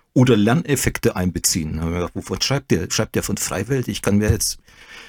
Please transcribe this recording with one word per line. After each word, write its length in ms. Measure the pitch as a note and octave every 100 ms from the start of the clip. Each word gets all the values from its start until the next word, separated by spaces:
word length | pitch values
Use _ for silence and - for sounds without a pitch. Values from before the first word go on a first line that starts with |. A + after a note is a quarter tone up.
| _
oder 220 | - B2+ A2
Lerneffekte 800 | G#2 C#3 - C3+ - - A#2 -
einbeziehen.“ 600 | F2+ E2+ - - D#2 D#2
Da 60 |
hab 40 | E2
ich 40 |
mir 60 | F2
gedacht, 140 | E2+
„Wovon 260 | - - F#2
schreibt 300 | - C3+ -
der? 180 | F#2+ F#2
Schreibt 240 | - A2 -
der 80 |
von 120 | - G2+
Freiwild? 520 | - F2+ A2+ C#3 A#2+
Ich 120 | G2+
kann 180 | - G2+
mir 120 | G#2+
jetzt 280 | - - - _ - - -